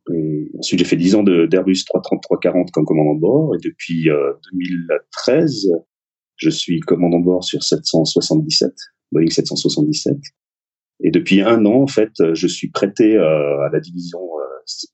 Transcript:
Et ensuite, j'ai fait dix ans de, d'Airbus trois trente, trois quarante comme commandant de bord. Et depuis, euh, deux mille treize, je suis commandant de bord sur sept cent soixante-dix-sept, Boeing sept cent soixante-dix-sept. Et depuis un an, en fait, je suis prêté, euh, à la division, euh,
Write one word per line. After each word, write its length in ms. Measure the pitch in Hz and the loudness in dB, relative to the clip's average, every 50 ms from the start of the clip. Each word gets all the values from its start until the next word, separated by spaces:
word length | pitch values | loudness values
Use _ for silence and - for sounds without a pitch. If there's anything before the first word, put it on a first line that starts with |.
| _ - | _ -6
Et 400 | - 82 78 78 76 76 76 - - - | -4 -4 -2 -2 -4 -6 -6 -8 -10 -10
ensuite, 200 | - - - 87 | -6 -4 -2 -2
j'ai 80 | - | 0
fait 100 | - - | 0 0
dix 180 | 80 85 92 98 | 2 2 2 4
ans 80 | 107 104 | 4 4
de, 220 | 98 90 85 85 | 4 4 4 4
d'Airbus 400 | 80 82 92 90 95 95 92 - | 2 2 2 2 2 0 0 -2
trois 160 | - - - | -4 -4 -4
trente, 220 | - - - 82 - | -2 -4 -6 -6 -4
trois 180 | - 90 - | -4 -4 -2
quarante 300 | - 90 85 90 87 87 | 0 0 0 0 -2 0
comme 160 | - 82 78 | -2 -2 0
commandant 280 | 78 78 78 76 76 76 | 2 2 2 2 2 2
de 60 | 76 | 2
bord. 340 | 80 92 120 147 160 151 110 | 2 2 2 2 2 0 -2
Et 40 | 87 151 | -4 -4
depuis, 460 | - - - - - 85 85 80 80 | -8 -10 -10 -8 -6 -4 -2 0 2
euh, 240 | 73 73 69 69 69 | 2 2 0 -2 -4
deux 240 | - - - 92 | -6 -12 -10 -8
mille 300 | 90 90 90 92 87 85 80 78 76 - _ - | -6 -6 -4 -4 -6 -4 -4 -4 -4 -4 _ -14
treize, 560 | - - - 127 156 170 160 127 107 98 95 85 80 - _ _ _ _ _ _ _ _ _ _ | -6 -2 0 2 2 2 0 -2 -2 0 0 0 0 -4 _ _ _ _ _ _ _ _ _ _
je 120 | - - 80 | -4 -2 -2
suis 320 | 78 - - - 87 82 | -2 -2 -4 -4 -4 -4
commandant 380 | 80 - 85 82 87 85 85 87 | 0 0 0 0 2 2 2 2
de 80 | 87 | 2
bord 180 | 90 92 90 90 | 2 2 0 -2
sur 180 | - - - - | -4 -6 -6 -2
sept 220 | - - 78 78 | -2 -2 -2 -2
cent 220 | - - 85 80 | -2 0 0 0
soixante-dix-sept, 680 | 76 - - - - - - - - - - - - - - - - _ _ _ _ - | 0 0 -2 0 2 0 0 0 0 0 0 0 0 -2 -8 -16 -20 _ _ _ _ 0
Boeing 160 | - - - | 0 0 2
sept 200 | - - - - | 0 -2 -2 -2
cent 80 | - | -6
soixante-dix-sept. 640 | 147 - 175 - 156 151 156 156 - - - - 143 143 - - _ _ _ _ _ _ _ _ _ _ _ _ _ - | -2 -2 -2 0 0 0 0 0 -2 -2 -4 -4 -4 -6 -12 -20 _ _ _ _ _ _ _ _ _ _ _ _ _ -2
Et 60 | - | 0
depuis 320 | - 87 - - 95 98 98 | 2 2 2 2 2 2 4
un 240 | 110 117 113 110 | 4 4 4 4
an, 160 | 104 110 127 139 | 4 4 4 2
en 40 | |
fait, 260 | 135 - - 110 110 - - 85 82 82 | 2 2 0 0 0 0 0 0 0 2
je 140 | 80 90 | 0 -2
suis 240 | 85 - - - - | -2 -2 -4 -8 -8
prêté, 460 | - - - 98 98 - 113 107 110 | -4 -2 -2 -2 2 2 4 4 6
euh, 500 | 107 87 78 78 76 73 71 71 69 71 | 4 4 4 2 2 0 0 0 -2 -2
à 20 | 73 | -2
la 100 | 78 - | -2 -4
division, 400 | 80 87 87 87 87 87 85 87 | -4 -6 -10 -12 -12 -10 -10 -12
euh, 640 | 92 87 82 76 69 67 67 67 - - - - - - | -10 -10 -10 -10 -10 -10 -12 -14 -16 -16 -16 -16 -16 -18